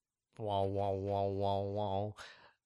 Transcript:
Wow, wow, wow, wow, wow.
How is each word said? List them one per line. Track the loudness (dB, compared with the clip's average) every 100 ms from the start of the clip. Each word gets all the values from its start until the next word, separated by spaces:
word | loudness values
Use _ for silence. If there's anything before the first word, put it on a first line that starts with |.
| _ _ _ -6
Wow, | 0 2
wow, | 2 2 2
wow, | 0 0 0 0
wow, | 0 0 0
wow. | 0 -2 0 0 -2 -6 -16 -18 -20 _